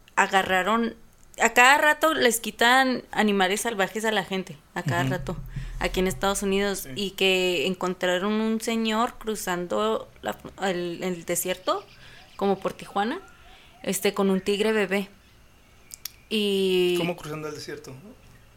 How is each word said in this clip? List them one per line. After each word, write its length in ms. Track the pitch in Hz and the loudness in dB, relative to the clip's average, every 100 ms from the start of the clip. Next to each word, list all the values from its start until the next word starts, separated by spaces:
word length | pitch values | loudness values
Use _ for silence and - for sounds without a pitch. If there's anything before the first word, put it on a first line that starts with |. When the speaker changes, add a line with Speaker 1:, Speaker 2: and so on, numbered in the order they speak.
| - - | -6 0
Speaker 1:
agarraron, 800 | 196 190 185 185 180 226 233 - - - - - | 2 2 2 2 2 0 0 -4 -20 -20 -18 0
a 140 | 226 | 2
cada 240 | 240 254 294 | 6 8 8
rato 360 | 302 302 320 | 4 4 2
les 260 | 311 247 226 | 4 2 2
quitan 640 | 214 - 233 262 262 247 - | -6 2 6 6 4 0 -4
animales 500 | - 214 196 180 208 | 0 2 4 2 2
salvajes 420 | 233 202 185 220 220 | -2 0 -2 0 0
a 60 | |
la 120 | 208 175 | 0 -2
gente, 320 | 190 180 143 _ 175 | -6 -6 -14 _ -6
a 80 | |
cada 200 | 151 175 | -2 0
Speaker 2:
Ujú. 80 | 131 | 0
Speaker 1:
rato, 260 | 180 - 165 - - - - | -2 -4 -8 -8 -10 -8 -4
aquí 220 | 180 185 | -2 0
en 60 | 185 | 0
Estados 360 | - 196 196 | 0 -2 0
Unidos, 360 | 202 196 202 190 | 0 0 0 -4
Speaker 2:
Sí. 100 | 139 131 | -8 -6
Speaker 1:
y 160 | 196 | -6
que 540 | 190 190 185 180 175 160 | 0 2 4 2 0 -2
encontraron 680 | 185 180 180 180 180 208 | -2 -4 -2 0 0 0
un 260 | 214 220 220 | 0 0 -2
señor 540 | 233 226 226 220 240 - | -2 -2 0 0 -2 -4
cruzando 960 | 220 208 185 175 175 208 214 220 - - | -8 -6 -4 -4 -2 -2 0 -2 -6 -10
la, 160 | - - - - | -8 -8 -12 -6
el, 380 | 196 175 175 170 | -2 -2 -4 -4
el 220 | 185 170 170 | -6 -6 -4
desierto, 580 | 175 185 180 - 392 - - - - - - | -4 -2 -4 -2 -4 -4 -20 -20 -20 -20 -4
como 240 | 202 190 | 0 0
por 140 | 185 | -2
Tijuana, 480 | - 175 202 214 359 - - - - - - | -8 -6 -2 -2 -4 -12 -20 -20 -20 -20 -10
este, 300 | - 185 202 | -6 -2 -2
con 160 | 196 196 | 0 2
un 120 | 190 | 2
tigre 320 | 196 202 220 | 0 0 2
bebé. 340 | 220 185 196 190 - - - - - - - - - - - - | 2 0 -2 -4 -14 -20 -20 -20 -20 -20 -20 -20 -16 -16 -16 -6
Y 640 | 220 202 196 190 185 180 175 | -2 0 2 2 2 2 2
Speaker 2:
¿Cómo 180 | 170 165 | 0 -4
cruzando 320 | 151 156 151 | -8 -8 -8
el 80 | 143 | -10
desierto? 380 | 156 147 139 131 202 262 - - - | -12 -12 -14 -18 -18 -20 -20 -20 -20